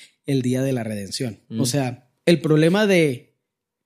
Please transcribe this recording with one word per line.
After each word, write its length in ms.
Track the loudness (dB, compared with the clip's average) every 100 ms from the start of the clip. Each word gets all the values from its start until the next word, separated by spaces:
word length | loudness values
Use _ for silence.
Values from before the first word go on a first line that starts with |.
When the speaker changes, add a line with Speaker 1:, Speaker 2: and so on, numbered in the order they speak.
| -20 _ -4
Speaker 1:
el 160 | -2
día 220 | 0 -2
de 100 | -2
la 100 | -4
redención". 560 | -6 -10 -10 -10 -10 -12 -10
Speaker 2:
Mm. 120 | -6
Speaker 1:
O 40 | -2
sea, 420 | -2 -4 -6 _ _ 2
el 160 | 2
problema 460 | 4 4 4 2 4
de, 500 | 4 2 -2 -12 _ _ _ _ _